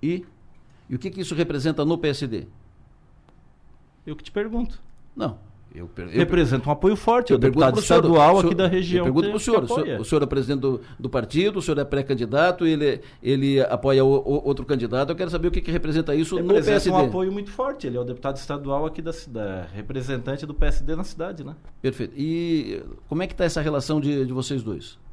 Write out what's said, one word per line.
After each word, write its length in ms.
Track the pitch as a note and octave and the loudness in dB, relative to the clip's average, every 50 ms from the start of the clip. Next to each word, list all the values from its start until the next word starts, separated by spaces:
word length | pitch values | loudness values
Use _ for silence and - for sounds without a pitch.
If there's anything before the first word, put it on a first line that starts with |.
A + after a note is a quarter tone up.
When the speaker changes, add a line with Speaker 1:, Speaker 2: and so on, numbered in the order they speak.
| - | -2
Speaker 1:
E, 200 | D3+ F3 F3+ F3+ - _ _ - - - - - - - - _ - | -2 -4 -4 -6 -12 _ _ -20 -20 -20 -20 -20 -20 -20 -20 _ -10
e 60 | B2+ | -10
o 60 | B2+ | -8
que 100 | C3 F#3 | -6 -8
que 100 | - F#3+ | -8 -8
isso 140 | F3+ - E3+ | -8 -6 -2
representa 500 | D3+ E3+ E3+ - C#3+ C3 D#3+ D#3 - D3 | -2 -2 -2 -2 -2 -2 -2 0 0 0
no 140 | D3+ E3+ E3 | 0 0 0
P 120 | E3 D3+ | 0 -2
S 180 | C#3 C3 D3+ C3 | -2 -2 -4 -6
D? 180 | A2+ G2+ - - - - - - _ _ - - - _ _ _ - _ _ _ _ - - - - _ _ - - - - _ _ _ _ | -6 -8 -10 -10 -18 -20 -20 -20 _ _ -20 -20 -20 _ _ _ -20 _ _ _ _ -20 -20 -20 -20 _ _ -20 -20 -20 -20 _ _ _ _
Speaker 2:
Eu 100 | - D3+ | -14 -14
que 80 | - - | -14 -14
te 80 | - | -8
pergunto. 480 | - G3+ G#3 A3+ G#3+ A#3+ B3 A3+ - - - - - - - - - | -6 -4 -4 -2 -2 -4 -4 -4 -6 -10 -12 -18 -20 -20 -20 -20 -10
Speaker 1:
Não. 340 | - - - G2+ - - - - - - - - | -6 -6 -6 -6 -8 -16 -20 -20 -20 -20 -20 -16
Eu 140 | D#2 F2 E2+ | -16 -16 -14
per-, 220 | - - F2+ F2+ | -12 -12 -12 -4
eu 100 | - A#2+ | 2 2
Speaker 2:
Representa 480 | E3+ E3 F3 F3 D#3+ B2 B2 C3 A#2+ C#3 | 2 4 4 2 4 4 2 0 2 0
um 40 | D3 | -2
apoio 240 | D3 - F#3+ G#3+ G3 | 2 4 2 2 4
forte, 340 | - - A#3 B3 A#3+ B3 | 2 2 2 4 4 4
Speaker 1:
eu 60 | - A#2+ | 2 4
Speaker 2:
o 20 | |
deputado 360 | A#2+ C3+ B2 D3 D#3+ - - | 4 4 4 6 4 4 4
Speaker 1:
pergunto 40 | G#3 | 2
pro 80 | G3+ - | 2 4
senhor, 120 | F3+ E3 | 4 6
Speaker 2:
estadual 360 | D#3 E3 E3+ D#3+ D3 D#3 F3+ | 6 6 6 8 8 8 8
Speaker 1:
o 40 | G3 | 6
senhor, 60 | F3 E3+ | 4 4
Speaker 2:
aqui 80 | F#3 | 2
da 120 | E3+ F#3+ F3 | 2 2 2
região 300 | F3 F#3 F#3 E3+ F3+ F3+ | 2 0 0 0 0 0
Speaker 1:
eu 40 | F3 | 2
pergunto 220 | C3+ C3 D3+ F#3 G3+ | 2 2 2 2 2
Speaker 2:
que, 40 | |
Speaker 1:
pro 80 | G#3 G#3 | 0 -2
senhor, 200 | - - A#3 G#3 | -2 2 2 2
Speaker 2:
que 120 | C3+ A#2 | 2 2
apoia. 100 | A#3 A#3+ | -2 -2
Speaker 1:
o 40 | D3+ | -2
senhor, 160 | C#3+ C3+ G#2 | -2 -4 -6
o 20 | A2 | -4
senhor 200 | - - D#3 C#3+ | 0 0 0 2
é 20 | |
presidente 340 | C3+ - C3+ C3 A#2 C#3+ C#3 | 2 0 -2 -2 -2 -2 0
do, 220 | B2 C#3 C3 A2+ - - - - | 0 0 -2 -2 -6 -12 -18 -10
do 100 | - B2+ | -10 -4
partido, 500 | - C3 A2+ G#2 - D3 F#3 G#3 G3+ G3 | -4 -4 -4 0 0 2 2 2 0 -2
o 20 | |
senhor 160 | D#3+ - D#3 C#3+ | -2 -2 -2 -2
é 80 | C#3+ | -2
pré-candidato, 840 | C#3 - C#3 C#3 C#3 C#3+ A#2+ B2 A2 A#2 C#3 D#3+ F3+ F3+ F3 F3 E3 | -2 -2 -4 0 -2 -2 -2 -2 -2 2 2 2 2 2 2 2 2
ele, 320 | D#3+ D3 D3 C#3+ B2 - - - - - - | 2 2 2 0 0 -2 -6 -16 -20 -8 -2
ele 380 | A#2+ C#3 C3+ C3+ C#3 C#3 C3+ | 0 0 2 2 2 4 4
apoia 420 | C3 - - A#2+ - C3+ C3+ C3+ C3 | 2 2 0 0 2 2 4 6 6
o, 60 | C3+ | 6
o, 360 | C#3 C3+ - - C#3 D3 - | 4 4 2 2 -2 0 0
outro 200 | C#3 C#3 B2+ B2+ | 0 -2 -2 -2
candidato. 480 | A#2+ D3 B2+ B2 A2+ A2+ B2+ C#3 C3+ E3+ | -2 -2 -2 -2 -2 -2 -2 -2 -2 -2
Eu 20 | |
quero 140 | E3+ F#3 E3+ | -4 -4 -4
saber 180 | E3 E3+ D#3+ F3 | -4 -2 -2 0
o 40 | |
que 100 | F3 F3 | 0 0
que 100 | E3 - | -2 0
representa 420 | D#3+ F3 D#3+ D#3 D3+ D#3+ D#3+ D#3 C#3+ | -2 -2 0 0 0 0 0 0 0
isso 220 | D3+ E3 D#3+ F#3 | 0 0 0 -2
no 60 | F3 | -4
Speaker 2:
Representa 300 | F3 F3+ G3 G#3+ - G#3+ | 2 4 4 4 6 4
Speaker 1:
P 40 | G#3 | 2
S 140 | G3+ - F#3 | 4 4 4
D. 20 | F#3 | 4
Speaker 2:
um 40 | F#3 | 4
apoio 340 | F#3 B2+ A2 F#3 F#3 F#3+ | 2 2 2 -2 -2 -2
muito 200 | G3 G3+ G3+ G3+ | -4 -6 -8 -10
forte, 360 | - - B3+ C#4 C#4 C#4 - C#3+ | -6 -4 -4 -4 -4 -6 -6 -6
ele 80 | A#2+ | -4
é 40 | B2 | -4
o 20 | B2 | -4
deputado 320 | B2 B2+ B2 - C3+ C3+ | -6 -8 -6 -6 -6 -6
estadual 500 | C3+ - - C#3+ C#3+ C#3+ C#3 C#3 C#3 D3+ | -6 -6 -8 -8 -8 -4 -2 -2 -2 -2
aqui 160 | D#3 D#3 - | -2 -6 -6
da 120 | D#3+ D#3+ E3 | -8 -8 -8
cida-, 560 | - - - B2 A2+ G#2+ G2+ F#2+ F#2 F2+ E2+ E2+ | -10 -12 -12 -8 -8 -6 -6 -6 -8 -10 -10 -12
representante 720 | G2+ G#2 - C#3 C3+ B2+ B2 C3+ B2+ B2 C3+ C#3 C#3 D3 | -12 -10 -8 -6 -6 -4 -4 -6 -6 -4 -6 -6 -6 -6
do 80 | D3+ D3+ | -10 0
P 120 | - D#3 | 2 4
S 180 | D3 C#3 - C#3 | 4 4 4 2
D 100 | C#3 D#3 | 2 -2
na 120 | D#3+ F#3 | -2 -4
cidade, 360 | - - - D#3+ F#3 G3+ D#3+ | -8 -8 -8 -8 -8 -8 -10
né? 140 | C#3+ C3+ D3 - - - - - | -12 -14 -14 -16 -18 -20 -20 -4
Speaker 1:
Perfeito. 340 | - C3+ B2 - B2 A2 A2 C#3+ | -4 -4 -2 -2 -6 -8 -6 -4
E 680 | C#3+ D#3 E3 E3+ E3+ E3+ E3 D#3 C3 G#2 G2 - - - - - - - | -4 -2 -2 -2 0 0 0 0 0 -2 -8 -10 -10 -12 -16 -18 -12 -6
como 160 | D3 D#3 F3+ | -4 -4 -4
é 40 | F#3+ | -4
que 60 | - | -2
tá 120 | - F#3+ | 0 0
essa 160 | E3 - E3 | 0 0 0
relação 400 | D3 D#3 D3+ C#3+ C3+ - D#3+ D#3 | -2 0 0 -2 -2 0 -2 0
de, 240 | C#3+ C#3 D3 C#3 C3 | 0 0 0 0 0
de 80 | B2+ B2+ | -2 -2
vocês 280 | B2+ C3 - C#3+ C3+ | -4 -4 -4 -4 -4
dois? 380 | A2+ A2 G2+ D2 - - - - - - | -4 -4 -6 -8 -8 -14 -20 -20 -20 -20